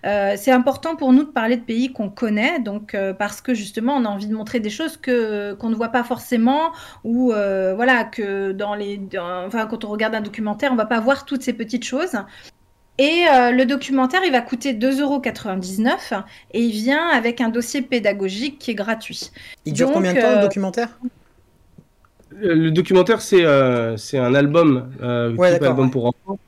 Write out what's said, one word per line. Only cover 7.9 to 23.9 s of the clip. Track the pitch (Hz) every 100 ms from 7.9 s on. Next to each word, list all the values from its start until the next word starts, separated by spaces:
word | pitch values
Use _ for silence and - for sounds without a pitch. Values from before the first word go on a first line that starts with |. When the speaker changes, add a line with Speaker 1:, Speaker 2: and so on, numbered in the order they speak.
| 247
Speaker 1:
que | 233 - 202 196 196
dans | 190 208 208
les, | 202 202
dans, | 196 196 175 180 185
enfin, | 226 220
quand | 220
on | 208
regarde | 208 220
un | 220
documentaire, | 208 208 214 208 285
on | 247
va | 214
pas | 233
voir | 220 277
toutes | - 269
ces | 262
petites | 220 220 240
choses. | - 254 359 247 196 - - _ _ _ _ -
Et, | 277 339 339
euh, | 262 247
le | 254
documentaire, | 262 277 - 269 262 370
il | 370
va | 254
coûter | 233 240 277
deux | 220 254 269
euros | 285 277
quatre-vingt-dix-neuf | 254 220 214 190 185 190 226 359 - 196 - - _
et | -
il | 233
vient | 214 226 285 339
avec | 277 233 233
un | 233
dossier | 226 233 285
pédagogique | 262 247 202 202 190 196 285 269
qui | -
est |
gratuit. | 208 202 220 - - - - - -
Speaker 2:
Il | -
dure | 143 262
Speaker 1:
Donc, | 285
Speaker 2:
combien | 185
de | 180
temps, | 220
le | 214
Speaker 1:
euh, |
Speaker 2:
documentaire ? | 202 202 190 185 233 - 247 _ _ _ _ _ _ - _ _ _ _ _
Speaker 3:
Le, | 202 208
le | 160 160
documentaire, | 160 - 185 180 220
c'est, | - 190
euh, | 165 139 131 120 113